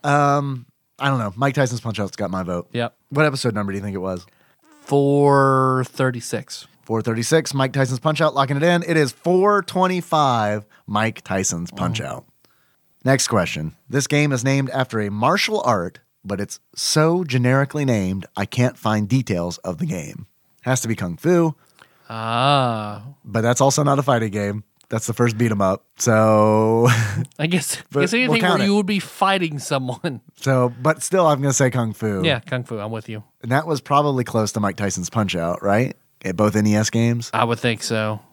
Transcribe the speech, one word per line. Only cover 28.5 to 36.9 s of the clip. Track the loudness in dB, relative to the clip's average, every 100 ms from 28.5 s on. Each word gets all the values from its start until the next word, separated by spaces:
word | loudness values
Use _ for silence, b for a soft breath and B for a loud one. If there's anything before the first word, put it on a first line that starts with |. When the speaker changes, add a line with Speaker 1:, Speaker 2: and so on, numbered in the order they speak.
| 2
Speaker 2:
where | 2
Speaker 1:
it. |
Speaker 2:
you | 2
would | 0
be | -2
fighting | -4 -2 0 0 -2 -4
someone. | -4 -4 -4 -6 -6 -8 _ _
Speaker 1:
So, | 0 2 2 0
but | -2 -2
still, | 0 2 4
I'm | 4
gonna | 2
say | 2 2
Kung | 2 -2
Fu. | -4 -4 0 0
Speaker 2:
Yeah, | 0
Kung | -4 -8
Fu. | -6 -10
I'm | -8
with | -10 -10
you. | -14 -14 _
Speaker 1:
And | -2
that | -2 0
was | -6
probably | 0 2 2 0
close | 0 0 0
to | 0
Mike | -2 -2
Tyson's | -4 -4 -4
Punch-Out, | -2 -2 -2 -2 -2
right? | 0 2 0 -6 _ _ -8
At | 0
both | 2 4
N | 2
E | 2
S |
games. | 2